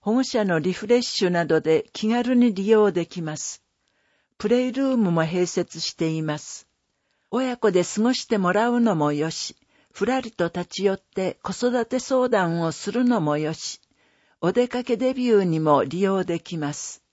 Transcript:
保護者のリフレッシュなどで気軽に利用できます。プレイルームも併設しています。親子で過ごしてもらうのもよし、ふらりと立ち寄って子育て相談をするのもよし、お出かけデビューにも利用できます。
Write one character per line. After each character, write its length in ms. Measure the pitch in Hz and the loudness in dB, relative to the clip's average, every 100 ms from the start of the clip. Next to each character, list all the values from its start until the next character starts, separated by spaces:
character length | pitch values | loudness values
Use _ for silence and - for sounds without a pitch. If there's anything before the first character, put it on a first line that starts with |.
保 120 | - | 0
護 100 | 233 | 0
者 220 | 262 240 | 0 0
の 140 | 202 165 | 0 0
リ 140 | 165 | 0
フ 120 | 180 214 | -4 0
レ 120 | 240 | 0
ッ 40 | |
シ 260 | 240 - 185 | 2 -2 0
ュ 20 | |
な 160 | 175 165 | 0 2
ど 160 | 160 | 0
で 240 | 156 160 - | 4 0 0
気 160 | - 214 | -4 -2
軽 240 | 240 240 | 0 2
に 180 | 254 240 | 4 4
利 160 | 190 196 | 2 4
用 240 | 220 208 | 4 4
で 140 | 175 165 | 2 -4
き 160 | 180 | -6
ま 160 | 160 151 | -8 -8
す。 240 | - - _ _ _ _ _ _ _ _ | -12 -14 _ _ _ _ _ _ _ _
プ 120 | 208 | 0
レ 180 | 240 254 | 2 0
イ 40 | |
ル 100 | 254 | 0
ー 140 | 269 254 | 0 2
ム 160 | 196 | 2
も 100 | 165 | 2
併 240 | 160 180 180 | 0 0 -2
設 340 | - 170 165 | -2 -6 -6
し 140 | - | -10
て 140 | - 160 | -4 -4
い 120 | 160 | -2
ま 180 | 156 151 | -4 -6
す。 280 | - - _ _ _ _ _ _ _ | -10 -20 _ _ _ _ _ _ _
親 260 | 240 262 240 | -4 -4 0
子 140 | 214 | 2
で 120 | 180 | 2
過 180 | 175 - | 0 0
ご 100 | 226 | 0
し 140 | 254 - | 0 -2
て 100 | 220 | 0
も 160 | 180 | 2
ら 160 | 196 233 | 2 2
う 120 | 240 | 2
の 140 | 233 | 2
も 180 | 170 147 | 2 0
よ 180 | 147 160 | 0 -4
し、 260 | - - - _ _ _ | -6 -12 -14 _ _ _
ふ 140 | - 208 | -6 -2
ら 140 | 262 | -2
り 120 | 247 | -4
と 140 | - 170 | -4 -4
立 180 | 175 170 | -4 -8
ち 180 | - | -2
寄 100 | 196 | -2
っ 40 | 190 | -2
て 380 | _ - 190 - | _ -4 -4 -4
子 100 | - | -10
育 340 | 190 247 247 226 | -4 -2 0 -2
て 120 | 254 | -4
相 300 | - 262 247 | 0 0 2
談 320 | 220 175 165 | 2 2 0
を 120 | 165 | -2
す 180 | 151 - | -4 -4
る 120 | 214 | 0
の 160 | 247 233 | 2 2
も 180 | 151 147 | 2 0
よ 140 | 156 | -2
し、 280 | 160 - - _ _ _ _ _ _ | -6 -10 -14 _ _ _ _ _ _
お 120 | 170 | 0
出 160 | 208 247 | 2 0
か 140 | 254 | -2
け 140 | 247 226 | -2 0
デ 160 | 254 | 0
ビ 140 | 262 247 | 0 4
ュ 100 | 214 | 4
ー 20 | |
に 160 | 185 160 | 4 2
も 240 | 156 143 | 4 4
利 180 | 110 175 | 2 0
用 220 | 196 196 | 0 0
で 160 | 180 170 | -2 -6
き 180 | - 170 | -6 -8
ま 160 | 147 | -6
す。 280 | 143 - - _ | -8 -12 -16 _